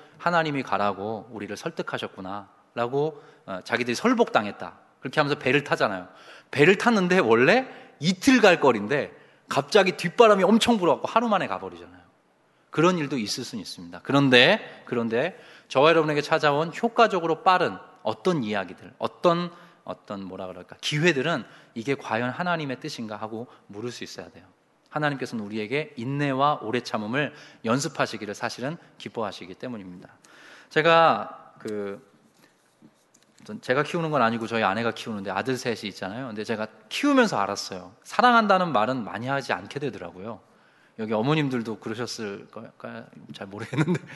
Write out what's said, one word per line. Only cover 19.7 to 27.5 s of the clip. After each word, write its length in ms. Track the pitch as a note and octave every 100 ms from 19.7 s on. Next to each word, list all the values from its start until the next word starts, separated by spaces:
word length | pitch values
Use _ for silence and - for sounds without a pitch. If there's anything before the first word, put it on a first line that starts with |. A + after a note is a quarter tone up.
| _
어떤 400 | - - - G2
뭐라 240 | F#2+ F#2+ F#2
그럴까, 280 | F2+ F2+ -
기회들은 640 | - D3+ F3 C#3 D3+ C#3+ - - _
이게 220 | A2+ A#2+ C3
과연 340 | - A2 B2
하나님의 500 | B2 F3 E3 C#3+ B2
뜻인가 360 | D3+ - A2 G#2
하고 320 | A2 A2+ B2+ - -
물을 240 | G2+ A#2+
수 120 | -
있어야 260 | F2+ - E2+
돼요. 160 | - _ _ _ _ _
하나님께서는 540 | D3+ D3 C3+ B2 A2+ G2+
우리에게 480 | A2 G#2 C#3+ D3+ B2
인내와 640 | B2 C#3+ C#3+ C3 D3 C#3+
오래 200 | A2 A#2+
참음을 520 | - A2+ G#2+ C3+ C3+ - -